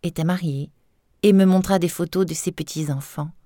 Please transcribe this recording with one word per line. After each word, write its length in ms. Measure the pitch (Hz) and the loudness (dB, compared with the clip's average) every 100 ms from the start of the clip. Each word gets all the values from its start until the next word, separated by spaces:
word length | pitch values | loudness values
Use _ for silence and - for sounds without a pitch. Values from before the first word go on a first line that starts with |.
étaient 200 | 170 165 | -6 -4
mariées 480 | 160 180 170 139 143 _ _ _ _ _ | -4 -2 -4 -6 -10 _ _ _ _ _
et 120 | - | 4
me 120 | 190 190 | 6 6
montra 340 | 185 185 196 | 4 2 0
des 100 | 170 | 0
photos 360 | - 175 185 190 | -4 -4 -2 -2
de 80 | |
ses 200 | 160 - | -4 -8
petits-enfants. 760 | - 151 151 151 135 139 - 151 - | -8 -10 -6 -6 -6 -8 -10 -10 -12